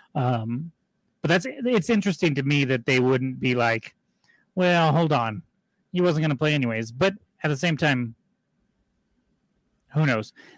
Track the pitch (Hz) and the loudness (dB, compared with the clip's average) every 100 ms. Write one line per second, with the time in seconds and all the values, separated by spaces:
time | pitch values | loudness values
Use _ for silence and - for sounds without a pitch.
0 | _ - 123 120 110 123 165 - _ _ | _ -4 0 0 -2 -6 -8 -16 _ _
1 | _ _ 147 180 254 - 247 233 160 214 | _ _ -2 0 -2 -6 -2 0 0 0
2 | 202 165 170 139 139 143 131 131 143 127 | 0 0 0 0 0 0 2 0 0 2
3 | 127 131 131 127 131 123 117 113 - _ | 2 2 -2 -4 -2 0 0 0 -6 _
4 | _ _ _ _ _ 185 180 175 160 151 | _ _ _ _ _ -2 2 4 4 2
5 | 160 139 113 104 - _ _ _ _ 180 | 2 0 0 -6 -12 _ _ _ _ 0
6 | 175 156 156 131 151 147 120 113 113 123 | 2 2 0 0 0 0 0 -4 -6 -2
7 | 190 202 _ _ 156 139 175 151 156 127 | -2 -2 _ _ -4 -2 0 0 0 0
8 | 117 - _ _ _ _ _ _ _ _ | -4 -10 _ _ _ _ _ _ _ _
9 | _ _ _ _ _ _ _ _ _ 151 | _ _ _ _ _ _ _ _ _ 0
10 | 151 113 107 - - | 2 0 -4 -14 -20